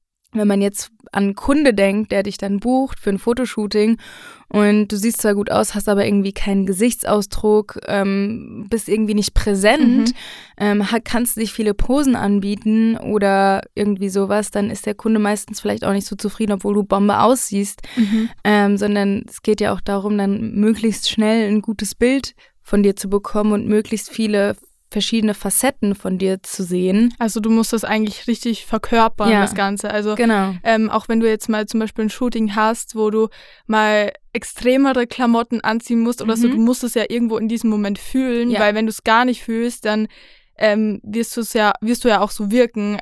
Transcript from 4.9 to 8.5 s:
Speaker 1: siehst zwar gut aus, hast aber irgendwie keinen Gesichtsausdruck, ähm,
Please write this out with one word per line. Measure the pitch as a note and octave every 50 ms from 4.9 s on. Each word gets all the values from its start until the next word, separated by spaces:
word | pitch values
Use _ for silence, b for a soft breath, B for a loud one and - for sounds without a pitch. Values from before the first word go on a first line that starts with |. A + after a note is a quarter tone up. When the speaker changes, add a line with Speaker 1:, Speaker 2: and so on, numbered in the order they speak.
| G#3+
Speaker 1:
siehst | G3+ G3 A#3 A3+ -
zwar | - G#3+ G3+
gut | G3+ G3+ -
aus, | - G#3 A3 - -
hast | G#3 -
aber | G#3+ G3+ G3 G#3
irgendwie | G#3 G3+ G3+ F#3+ G3 G3
keinen | - - G3+ G3 G3 F#3+
Gesichtsausdruck, | F#3+ F#3+ F3 A3+ B3 - - - - G#3+ G#3 G3 - - - - G#3+ G#3+ G#3+ G#3 - - - -
ähm, | - G3+ G3 G3 G3+ G3 G3+ G3 G3+ A3+ - - -